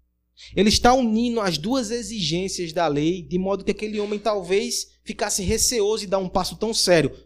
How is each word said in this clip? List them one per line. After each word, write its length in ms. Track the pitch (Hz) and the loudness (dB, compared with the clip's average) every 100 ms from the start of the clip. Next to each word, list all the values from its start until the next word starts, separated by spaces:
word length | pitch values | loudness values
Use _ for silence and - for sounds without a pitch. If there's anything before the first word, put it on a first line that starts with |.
| _ _ _ _ - | _ _ _ _ -8
Ele 140 | - 208 | 2 4
está 260 | - 240 | 6 6
unindo 460 | 262 233 220 240 226 | 6 4 2 0 0
as 180 | 196 151 | -2 -2
duas 320 | 185 269 208 | -2 -2 -2
exigências 840 | 240 226 226 151 170 190 185 165 | -6 -6 -6 -2 -2 -4 -6 -6
da 120 | 165 160 | 0 2
lei, 360 | 147 156 185 | 2 0 -2
de 160 | 139 180 | -2 -2
modo 260 | 190 202 | 0 -2
que 80 | 196 | -2
aquele 260 | 208 214 208 | -4 -4 -4
homem 220 | 208 208 | -4 -2
talvez 800 | 220 208 175 196 240 - - _ - | -2 -2 0 0 0 -6 -8 _ -12
ficasse 360 | - 208 - | -6 -2 -2
receoso 600 | 180 220 - 240 202 220 | 0 0 2 2 0 0
em 60 | 196 | -2
dar 80 | 190 | -2
um 100 | 185 | 0
passo 300 | 190 175 170 | -2 -2 -4
tão 160 | 220 | -4
sério. 360 | 214 - 170 139 - | 0 4 6 4 -2